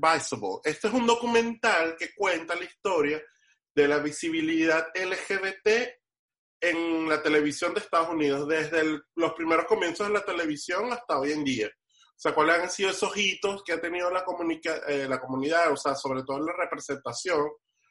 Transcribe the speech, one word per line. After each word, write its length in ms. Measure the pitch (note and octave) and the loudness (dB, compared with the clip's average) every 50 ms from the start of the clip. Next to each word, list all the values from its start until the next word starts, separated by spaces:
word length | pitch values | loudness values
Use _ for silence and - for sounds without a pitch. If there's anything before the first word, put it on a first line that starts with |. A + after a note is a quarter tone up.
Visible. 600 | D3 D#3+ E3 D3+ - - - A2 G#2 F#2+ F#2 - - | 2 4 4 4 2 -2 -6 -4 -4 -6 -6 -4 -4
Este 240 | D3+ D3+ - - G#3+ | -4 -2 -2 -2 -2
es 60 | G#3+ | 0
un 120 | B3+ A#3 | 2 4
documental 880 | A#3 A#3 A#3 A#3+ A#3+ A#3 A#3 A#3 A#3 A3+ - - A#3 G3+ E3+ E3 E3 E3 | 4 4 2 2 2 4 4 4 2 0 0 2 2 4 4 2 0 -2
que 180 | - F3 E3 - | -6 -8 -10 -6
cuenta 380 | - G3 F#3+ F3 E3 E3 D#3+ E3+ | -2 0 0 0 0 -2 -4 -6
la 100 | F3 F3+ | -6 -6
historia 580 | F3 - _ - G3+ F#3 E3 D3 D3 D3+ D#3 D3+ - _ _ _ _ _ _ _ _ _ | -10 -10 _ -4 0 2 2 2 2 0 -2 -6 -10 _ _ _ _ _ _ _ _ _
de 140 | D3 D3 C#3+ | 4 4 6
la 100 | D3 D3 | 4 2
visibilidad 880 | C#3+ D3+ D3 - - E3+ D#3+ D#3+ D#3 D#3+ E3 D#3+ D#3+ D#3+ D#3+ D#3+ D#3+ - - | 0 -2 -4 -4 -4 -4 -2 -2 0 0 2 2 4 4 4 2 0 -2 -4
L 200 | F#3 F#3 - F#3 | -6 -4 -4 -4
G 280 | F3+ - - G3+ F#3+ F#3+ | -4 -4 -4 -4 -4 -4
B 140 | F#3+ F#3+ - - | -4 -6 -2 2
T 380 | G#3+ G#3+ A#3 B3 A#3+ - _ _ _ _ _ _ _ _ _ _ _ _ _ | 2 4 4 2 -2 -8 _ _ _ _ _ _ _ _ _ _ _ _ _
en 460 | - F3 E3 E3 E3+ E3 E3 D#3+ D#3+ | -2 0 0 0 0 0 0 0 0
la 140 | D#3+ D#3 D3+ | 0 0 0
televisión 540 | D3+ D#3+ D3+ D3+ D3 D3 C#3+ - F3 F3 - | 2 2 4 4 4 2 0 -2 -2 -2 -2
de 60 | G#3 | -4
Estados 280 | G#3 - - E3+ E3 E3+ | -2 0 2 2 2 2
Unidos, 400 | E3+ D#3+ D3+ C#3+ C#3 C#3 D3 C#3+ | 0 0 2 2 0 0 0 0
desde 320 | D#3+ D#3 D3+ D3+ E3 E3 | -2 -2 -2 0 0 0
el, 220 | D#3 D#3 D#3 D3 - _ _ | 2 2 0 -2 -6 _ _
los 180 | - E3 D#3 - | -2 0 0 0
primeros 320 | - E3 D#3+ E3 D#3+ E3 | -2 0 2 2 2 2
comienzos 400 | - A3 - F3+ E3+ D#3 - G#3 | 2 2 2 2 0 -2 -2 -2
de 80 | G3+ G#3 | 0 0
la 100 | G#3 G3 | 0 -2
televisión 640 | - F3+ E3+ E3+ D#3+ D3+ C#3+ - - F3 F#3 G#3+ B3 | -2 -4 -2 -2 -2 -4 -4 -6 -4 -4 -4 -2 -4
hasta 280 | A#3+ - - - D#3+ C#3 | -4 -6 -4 -2 -2 0
hoy 140 | C3+ C#3+ D3+ | 0 0 -2
en 120 | D3+ D3 | -2 -2
día. 220 | C#3 C3 A2+ G#2+ | -2 0 0 -2
O 500 | G#2 - _ _ _ _ _ _ _ _ | -4 -6 _ _ _ _ _ _ _ _
sea, 180 | _ - D#3 D3 | _ -2 0 2
cuáles 260 | D#3 D3+ D#3 E3+ E3+ | 4 4 6 4 4
han 100 | F3 F3+ | 2 0
sido 200 | - - G3 F#3+ | -2 -2 -2 -2
esos 240 | F3+ - - F#3+ - | 0 0 -2 -2 0
hitos 480 | G3+ G#3 G3 F#3 - - G3+ G3 G3 - | 0 0 0 0 -2 -2 -4 -4 -4 -6
que 120 | - E3+ | -4 -4
ha 60 | E3+ | -4
tenido 300 | E3+ E3+ E3+ F3+ F3+ F3+ | -4 -4 -4 -2 -2 0
la 140 | F3+ F#3 F#3 | 0 -2 -2
comunica-, 560 | F#3 F3 F3 E3+ E3 E3+ D#3+ - E3 D#3+ - - - | -4 -4 -4 -2 -2 -2 -2 -2 -4 -4 -4 -2 -2
eh, 180 | C#3+ C#3+ C3+ | -2 -2 -2
la 140 | C3 C3 B2 | -2 -2 -4
comunidad, 520 | B2+ C3 C3 C3 C3 D3 D#3+ E3+ E3+ D#3+ C#3+ | -4 -4 -4 -4 0 2 2 4 4 4 2
o 40 | |
sea, 180 | C#3 - D3 C3+ | 2 0 -2 -2
sobre 280 | C3 - C#3 C3 C3 C3 | -2 -2 -4 -4 -4 -4
todo 160 | C3+ C3+ C#3 | -4 -4 -4
en 80 | D#3 | -4
la 80 | E3 F3 | -4 -4
representación, 920 | F3 F3 - - C#3+ - - C#3 - - B2+ A#2 - - F#3 F3 D3+ D3 D3+ D3+ - _ _ _ _ _ _ | -4 -4 -4 -4 -6 -6 -6 -8 -8 -6 -8 -8 -6 -4 0 0 0 0 0 -4 -10 _ _ _ _ _ _